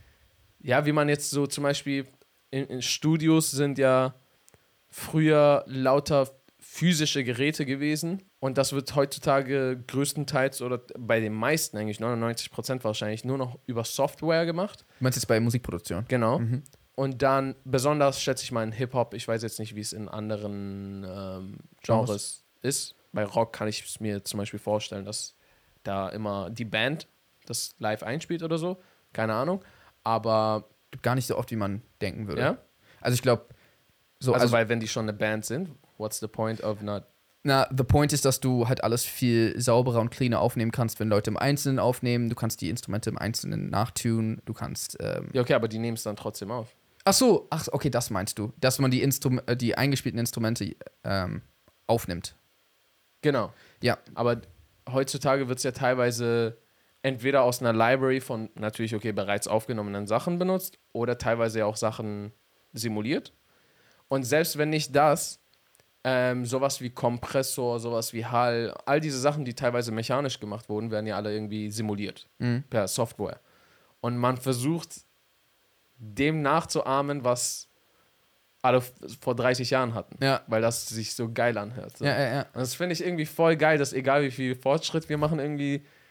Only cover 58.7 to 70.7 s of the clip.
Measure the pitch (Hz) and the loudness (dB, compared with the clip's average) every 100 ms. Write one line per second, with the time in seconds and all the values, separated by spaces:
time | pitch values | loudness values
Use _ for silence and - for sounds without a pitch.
58.7 | - 113 110 113 104 101 101 - 110 - | -4 -4 -4 -4 -2 -2 -2 0 0 0
59.7 | 113 104 101 101 113 180 175 185 185 185 | -6 -4 -6 -2 0 0 0 0 0 -4
60.7 | - _ 113 120 120 123 117 113 110 104 | -14 _ -4 -2 0 0 2 0 0 -2
61.7 | 110 110 110 107 104 104 - _ _ _ | 0 -2 -2 -6 -8 -10 -14 _ _ _
62.7 | 117 113 107 107 196 - _ _ _ _ | -6 -4 -2 -2 -4 -4 _ _ _ _
63.7 | _ _ _ _ 135 120 151 165 143 151 | _ _ _ _ -2 2 2 2 0 0
64.7 | 156 147 139 151 156 - - _ _ _ | 0 2 4 6 4 -2 -10 _ _ _
65.7 | _ _ _ 127 127 127 123 120 131 139 | _ _ _ 0 2 2 0 -2 0 0
66.7 | - 123 - 120 120 - 139 131 - 123 | -2 -8 -2 -2 -2 -2 -2 -2 -2 -2
67.7 | 120 117 117 113 117 117 120 123 117 113 | -2 -2 -2 -4 -6 0 2 2 2 -2
68.7 | - - 147 156 131 139 147 123 117 127 | -4 0 2 2 0 0 0 -4 -2 0
69.7 | 120 117 110 113 131 143 - 104 104 - | 0 -2 -4 -2 -2 -2 -6 -8 -10 -6